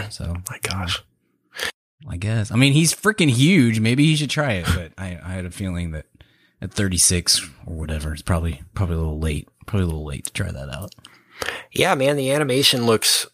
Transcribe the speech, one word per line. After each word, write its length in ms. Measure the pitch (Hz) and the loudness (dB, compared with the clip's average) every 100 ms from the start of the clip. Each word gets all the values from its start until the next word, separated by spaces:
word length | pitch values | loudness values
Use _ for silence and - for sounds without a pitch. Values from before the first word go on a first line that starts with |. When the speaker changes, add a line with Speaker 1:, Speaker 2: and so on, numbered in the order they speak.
Speaker 1:
Hmm. 60 | 104 | -2
Speaker 2:
So 240 | - 85 87 90 | -8 -6 -6 -8
Speaker 1:
My 100 | - | -8
gosh. 400 | - 95 87 - - _ _ _ _ - - - _ _ - | -6 -4 -4 -6 -8 _ _ _ _ -8 -8 -8 _ _ -12
Speaker 2:
I 100 | 85 | -6
guess. 340 | 101 113 101 | -2 -2 -2
I 40 | 113 | 2
mean, 180 | 139 | 4
he's 200 | 139 165 | 6 4
freaking 380 | - 202 214 156 | 2 0 2 2
huge. 480 | 120 147 190 117 110 | 4 6 6 4 4
Maybe 260 | 110 127 151 | 2 4 4
he 100 | 156 | 2
should 140 | 139 | 0
try 240 | 156 147 | -2 -2
it, 140 | 95 85 90 | -2 -2 -2
but 160 | 82 - | -4 -12
I, 240 | 95 85 | -12 -10
I 60 | 87 | -8
had 120 | 92 90 | -8 -8
a 40 | |
feeling 400 | - 98 87 87 | -6 -6 -4 -6
that 140 | 78 - _ _ _ _ _ | -8 -12 _ _ _ _ _
at 100 | 92 | -8
thirty-six 680 | - 101 87 - 87 - - - - - | -2 0 2 2 2 2 0 -2 -12 -12
or 80 | 80 | -8
whatever, 380 | 78 78 78 | -6 -4 -6
it's 80 | 76 | -6
probably, 400 | - 87 85 71 - - | -2 0 0 -4 -8 -4
probably 200 | 90 82 | -2 0
a 40 | |
little 200 | 80 76 | -2 -2
late. 280 | 80 73 - _ - | -2 -4 -8 _ -4
Probably 180 | 101 | 0
a 40 | 90 | 0
little 180 | 78 76 | -2 -6
late 200 | 69 - | -8 -8
to 60 | |
try 180 | - 87 | -6 -6
that 180 | 76 69 | -8 -10
out. 240 | 69 95 - - - _ - - - - | -10 -12 -16 -20 -20 _ -8 -6 -6 -4
Speaker 1:
Yeah, 240 | - 165 160 | 0 2 4
man, 200 | 135 147 | 2 2
the 160 | 131 | 2
animation 540 | 143 143 127 139 135 117 | 2 2 4 4 4 4
looks, 400 | 110 - - - | 4 4 0 -2